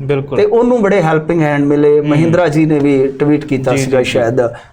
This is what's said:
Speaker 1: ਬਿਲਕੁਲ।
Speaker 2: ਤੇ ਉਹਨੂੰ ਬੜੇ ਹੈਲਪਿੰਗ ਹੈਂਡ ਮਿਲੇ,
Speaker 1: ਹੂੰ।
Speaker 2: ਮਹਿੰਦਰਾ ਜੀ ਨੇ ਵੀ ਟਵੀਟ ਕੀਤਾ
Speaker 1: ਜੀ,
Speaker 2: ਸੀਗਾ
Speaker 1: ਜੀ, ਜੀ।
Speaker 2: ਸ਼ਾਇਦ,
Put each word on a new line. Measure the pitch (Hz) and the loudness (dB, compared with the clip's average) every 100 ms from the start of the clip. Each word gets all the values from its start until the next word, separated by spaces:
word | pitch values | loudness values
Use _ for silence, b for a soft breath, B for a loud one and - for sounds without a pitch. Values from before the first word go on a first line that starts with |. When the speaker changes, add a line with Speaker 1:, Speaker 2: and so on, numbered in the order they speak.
Speaker 1:
ਬਿਲਕੁਲ। | 135 139 139 156 | -6 -4 -4 -2
Speaker 2:
ਤੇ | |
ਉਹਨੂੰ | 208 233 240 247 | 0 2 2 0
ਬੜੇ | 196 196 | 0 0
ਹੈਲਪਿੰਗ | 160 160 156 170 | 0 0 -2 -2
ਹੈਂਡ | 151 143 | 0 0
ਮਿਲੇ, | 143 147 147 147 | 0 2 2 2
Speaker 1:
ਹੂੰ। | 147 | 2
Speaker 2:
ਮਹਿੰਦਰਾ | 147 165 175 170 | 0 2 2 2
ਜੀ | 151 156 | 2 0
ਨੇ | 151 | 2
ਵੀ | 143 139 139 | 2 2 0
ਟਵੀਟ | - 147 147 | 0 0 0
ਕੀਤਾ | - 131 131 | -2 -4 -2
Speaker 1:
ਜੀ, | 135 | -2
Speaker 2:
ਸੀਗਾ | 131 131 | 0 0
Speaker 1:
ਜੀ, | |
ਜੀ। | 123 | 0
Speaker 2:
ਸ਼ਾਇਦ, | 131 117 127 117 B B | 0 0 0 -2 B B